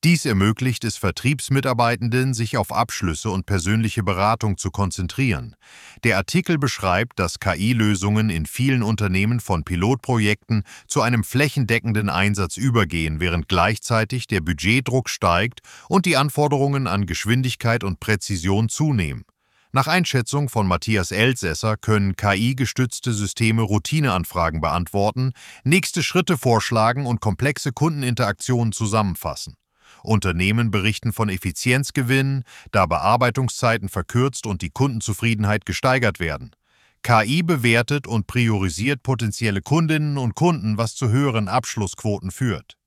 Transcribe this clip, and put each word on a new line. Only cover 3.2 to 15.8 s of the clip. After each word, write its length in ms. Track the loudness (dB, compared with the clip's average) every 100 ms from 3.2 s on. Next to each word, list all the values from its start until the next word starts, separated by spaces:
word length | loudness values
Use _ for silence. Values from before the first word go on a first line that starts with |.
| -2
und 160 | -4 -2
persönliche 580 | -2 0 0 0 -2
Beratung 540 | -2 0 2 2 0 -2
zu 120 | -4
konzentrieren. 840 | -2 -4 -2 -6 -2 0 0 -6 -18 _ -20 -20 -4
Der 140 | 0 0
Artikel 400 | 2 -2 2 0
beschreibt, 640 | 0 -2 0 0 0 -2
dass 200 | -2 -2
K-I-Lösungen 920 | -2 0 0 2 2 2 2 2 2
in 160 | 0 -4
vielen 380 | -2 0 2
Unternehmen 560 | 0 0 0 2 2 0
von 240 | -2 -2
Pilotprojekten 1000 | -2 0 2 0 0 0 2 0 _ -4 -4 -14 _
zu 140 | -2
einem 220 | 2 0
flächendeckenden 880 | 0 0 0 0 0 0 0 0 0
Einsatz 480 | 2 2 2 -2 0
übergehen, 640 | 0 2 2 0 0 0
während 260 | 0 -2 0
gleichzeitig 800 | 2 2 0 -2 0 0 -4 -2
der 140 | -2
Budgetdruck 680 | 0 -2 2 2 2 -2 -2
steigt 540 | -2 2 2 0 -6 -20 -20